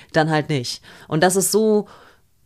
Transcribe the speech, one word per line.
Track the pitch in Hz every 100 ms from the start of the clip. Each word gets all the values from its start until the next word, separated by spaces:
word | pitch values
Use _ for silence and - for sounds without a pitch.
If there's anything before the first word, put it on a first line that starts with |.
| -
dann | 165 156
halt | 156 151
nicht. | 147 123 - - - -
Und | 160
das | 180 185
ist | 185
so | 208 220 208 202 - - _ _ _